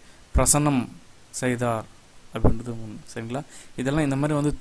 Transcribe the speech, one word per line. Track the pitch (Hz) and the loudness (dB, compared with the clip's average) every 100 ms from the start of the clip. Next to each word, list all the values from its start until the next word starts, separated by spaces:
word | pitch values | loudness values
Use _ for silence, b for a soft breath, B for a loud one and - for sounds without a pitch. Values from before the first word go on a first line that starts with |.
| b b - - | b b -2 2
பிரசன்னம் | 127 147 147 135 110 - - - - | 4 4 4 2 0 -8 -20 -20 -16
செய்தார் | - 127 120 120 110 - - - - - | -4 -2 0 0 -2 -6 -18 -20 -20 -12
அப்படின்றது | 113 - 113 120 | 2 4 4 0
ஒண்ணு, | 113 110 104 - | -8 -10 -12 -12
சரிங்களா? | 131 113 127 156 B B - | -10 -6 -8 -8 B B -4
இதெல்லாம் | 131 151 | 0 0
இந்த | 143 135 | 0 0
மாதிரி | 151 | 0
வந்து | 147 147 - | 0 0 0